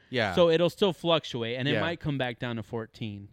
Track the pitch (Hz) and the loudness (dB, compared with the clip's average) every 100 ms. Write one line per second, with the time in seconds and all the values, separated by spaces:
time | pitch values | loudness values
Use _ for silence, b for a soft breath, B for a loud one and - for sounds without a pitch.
0 | b 127 107 90 170 165 175 - 202 - | b 0 2 4 6 6 2 2 0 0
1 | 170 160 - 123 113 123 135 110 165 175 | 0 0 0 -6 -6 -4 -2 0 -2 -4
2 | 156 139 123 120 123 117 - 117 113 - | -4 -4 -4 -4 -6 -6 -6 -8 -10 -10
3 | 110 101 101 | -10 -10 -14